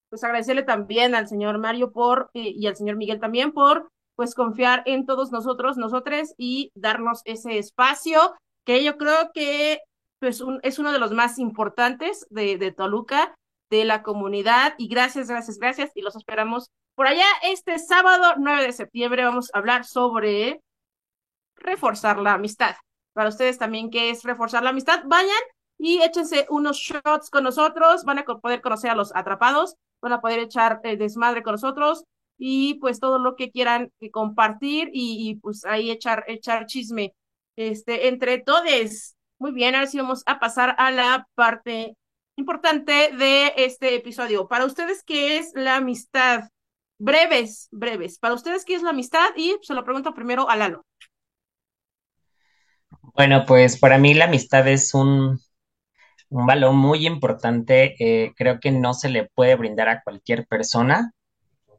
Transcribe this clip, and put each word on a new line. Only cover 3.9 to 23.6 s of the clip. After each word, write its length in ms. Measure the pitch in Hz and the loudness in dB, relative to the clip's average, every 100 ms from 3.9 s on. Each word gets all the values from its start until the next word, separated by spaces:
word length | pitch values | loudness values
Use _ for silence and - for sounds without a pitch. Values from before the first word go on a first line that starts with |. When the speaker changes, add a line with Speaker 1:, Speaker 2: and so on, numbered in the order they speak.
| _ _ - | _ _ -8
Speaker 1:
pues, 200 | 240 247 | -6 -4
confiar 480 | 233 220 247 247 254 | -4 0 2 2 0
en 220 | 269 262 | -2 -2
todos 240 | 262 262 | -4 -4
nosotros, 460 | 233 240 247 262 254 | -6 -6 -4 -4 -4
nosotres 580 | 220 254 247 294 311 - | -4 -6 -4 -6 -6 -8
y 340 | 247 254 285 196 | -8 -6 -8 -6
darnos 460 | 214 233 233 233 - | -4 -2 -4 -6 -10
ese 320 | 220 233 220 | -12 -8 -6
espacio, 760 | 208 - 254 285 320 311 349 - _ _ - | -6 0 0 0 0 2 2 0 _ _ 0
que 180 | 247 | 0
yo 140 | 294 294 | 0 -2
creo 340 | 294 320 330 | 0 0 0
que, 460 | 320 285 294 302 302 - _ _ _ | -4 -4 -2 -2 -4 -8 _ _ _
pues, 220 | 254 226 | -6 -6
un-, 180 | 262 262 | -8 -6
es 160 | - 269 | -6 -4
uno 140 | 294 | -4
de 80 | 277 | -2
los 120 | 226 | -2
más 280 | 226 240 247 | 0 0 -2
importantes 880 | 233 214 208 226 240 254 330 403 - | -8 -4 -6 -2 -2 -2 -8 -8 -12
de, 300 | 214 202 185 | -6 -4 -4
de 120 | 190 | -6
Toluca, 640 | - 190 208 220 277 330 - _ _ _ | -6 -4 -6 -2 -2 -2 -4 _ _ _
de 120 | 214 | 0
la 200 | 220 214 | 2 0
comunidad, 720 | 220 208 196 202 202 240 285 302 | -4 -8 -6 -4 2 2 2 -2
y 120 | 214 | -4
gracias, 380 | 240 254 277 233 | 0 0 -2 -8
gracias, 300 | 240 233 202 | -8 -10 -6
gracias, 340 | 233 - 285 - | -4 -4 -8 -10
y 60 | |
los 140 | 202 226 | -12 -12
esperamos 540 | - 220 220 240 247 _ _ | -10 -6 -4 -6 -10 _ _
por 140 | - 269 | -2 0
allá 180 | 330 392 359 | 4 2 2
este 380 | 359 381 - 330 | -2 -4 -6 -6
sábado 560 | 339 359 370 359 349 285 | 0 4 6 6 4 2
nueve 260 | 277 285 | 0 0
de 100 | 254 | -2
septiembre. 500 | 247 - 233 240 247 | -4 -10 -6 -2 0
Vamos 260 | 247 247 240 | 0 -2 -4
a 40 | 202 | -2
hablar 280 | 214 247 240 | 0 0 -2
sobre 760 | 247 247 226 214 208 233 311 _ _ _ _ _ _ _ _ _ _ | -2 0 0 0 0 -2 -6 _ _ _ _ _ _ _ _ _ _
reforzar 640 | - 381 254 208 214 202 | -8 -4 -2 -2 -2 0
la 140 | 208 | 0
amistad. 420 | 196 208 - 240 - _ _ _ 220 | 0 -2 -2 -2 -2 _ _ _ -4
Para 140 | 214 | -4
ustedes 280 | 214 254 | -2 -2
también, 320 | 247 | -2